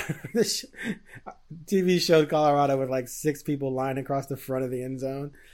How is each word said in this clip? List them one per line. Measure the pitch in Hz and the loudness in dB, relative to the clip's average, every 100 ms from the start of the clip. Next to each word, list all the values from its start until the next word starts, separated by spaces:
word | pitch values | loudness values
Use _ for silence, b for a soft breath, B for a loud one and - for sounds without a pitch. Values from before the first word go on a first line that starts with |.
| - - | 2 -8
<laughs> | - | -4
this | 226 202 - - - 233 B B B B - - 165 151 | 0 0 -2 -8 -10 -8 B B B B -18 -16 -18 -2
T | 196 | 2
V | 180 180 | 4 4
showed | - 160 151 | 6 6 6
Colorado | 156 151 143 143 135 | 4 4 4 4 2
with, | 131 | 0
like, | 131 123 | -2 -4
six | - 151 143 | -4 -2 -2
people | - 143 139 | -2 -4 -2
lined | 131 135 135 | -2 -2 -4
across | 135 139 139 | -4 -4 -4
the | 135 | -8
front | - 131 | -4 -4
of | 131 | -2
the | 127 | -4
end | 127 131 | -6 -6
zone. | 135 135 143 - | -6 -6 -10 -14
<laughs> | b | b